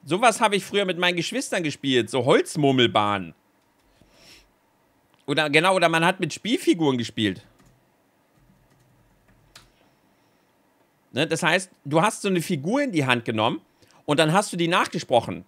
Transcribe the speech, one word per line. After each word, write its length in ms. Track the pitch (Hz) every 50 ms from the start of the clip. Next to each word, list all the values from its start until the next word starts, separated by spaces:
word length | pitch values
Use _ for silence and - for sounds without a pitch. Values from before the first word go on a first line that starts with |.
| -
Sowas 340 | - 151 190 240 240 220 -
habe 160 | 233 214 202
ich 80 | 202 185
früher 220 | - - 202 202
mit 120 | 185 175 165
meinen 200 | 180 180 175 175
Geschwistern 440 | 160 - - 240 269 - - 208
gespielt, 480 | 175 151 131 - - 139 131 123 113 110
so 140 | - 127 120
Holzmurmelbahn. 1080 | 131 165 254 359 - - 160 147 139 135 127 123 113 95 110 104 104 104 101 92 82 78 _ _ _ _ _ _ _ _ _ _ _ _ _ _ _ _ _ - - - - _ _ _ _ _ _ _ _ _ _ _ _ _ _ _ _ _
Oder 240 | - 143 143 156 151
genau, 260 | 143 151 165 185 190
oder 140 | 190 175 165
man 160 | 165 165 165
hat 160 | 175 190 190
mit 120 | 180 156 -
Spielfiguren 640 | - _ 196 240 370 - - 320 175 160 143 135 123
gespielt. 480 | 117 110 - - 110 101 92 85 - _ _ _ _ _ _ _ _ _ _ _ _ _ _ _ _ _ _ _ _ _ _ _ _ _ _ _ _ _ _ _ _ _ _ _ _ _ _ _ _ _ _ - _ _ _ _ _ _ _ _ _ _ _ _ _ _ _ _ _ _ _ _ _ _ _ _ _ _ _ _ _ _
Ne, 160 | - - 160 156
das 160 | 165 156 -
heißt, 260 | 160 160 185 190 - _ _ _
du 180 | 147 139 160
hast 200 | 165 214 220 -
so 80 | - 202
eine 120 | 190 175
Figur 400 | 156 - 190 147 131 165 226 277
in 100 | 294 269
die 140 | 202 160 139
Hand 200 | 127 123 120 117
genommen 360 | - 117 107 107 117 175 320 _ _ _ _ _ _ _ _ _
und 140 | - 147 143
dann 120 | 160 156
hast 220 | 156 196 208 - -
du 40 | 180
die 120 | 170 165
nachgesprochen. 760 | 175 196 240 - - 185 - - - 120 107 - 95 82 90